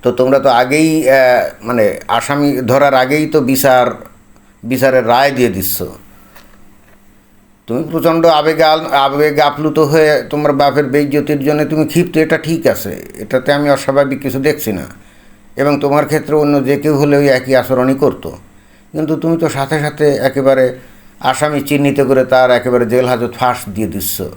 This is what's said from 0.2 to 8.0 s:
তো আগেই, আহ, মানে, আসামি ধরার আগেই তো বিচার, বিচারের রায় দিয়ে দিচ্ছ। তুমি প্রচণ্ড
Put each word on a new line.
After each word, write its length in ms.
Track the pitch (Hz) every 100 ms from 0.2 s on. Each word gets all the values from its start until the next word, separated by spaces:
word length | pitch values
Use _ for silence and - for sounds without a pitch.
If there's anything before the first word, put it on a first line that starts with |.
| 131 135
তো 100 | 135
আগেই, 600 | 120 127 147 160 156 131
আহ, 60 | 135 127 123 82 -
মানে, 380 | 110 120 104 - -
আসামি 420 | 113 - 143 147 139
ধরার 320 | 120 131 143
আগেই 340 | 131 131 151 151
তো 120 | 156
বিচার, 460 | 127 131 139 127 120 - - - _ - _ _
বিচারের 440 | 117 131 131 131 113
রায় 240 | 120 143
দিয়ে 180 | 127 120
দিচ্ছ। 340 | 92 95 - 87 - - - - - - - - - _ - _ _ _ _ _ _ -
তুমি 160 | 120
প্রচণ্ড 420 | 151 160